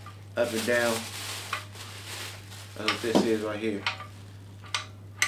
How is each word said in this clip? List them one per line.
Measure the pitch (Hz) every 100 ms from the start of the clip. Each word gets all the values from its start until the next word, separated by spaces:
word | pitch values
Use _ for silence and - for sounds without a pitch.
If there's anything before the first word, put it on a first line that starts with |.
| - - - -
up | 113
and | 110 110
down. | 120 117 113 104 98 - - - - - - - - - - - - - - - -
That's | 110
what | -
this | 120 113
is | 117 107
right | 107 104
here. | 110 98 - - - - - - - - - - - - - -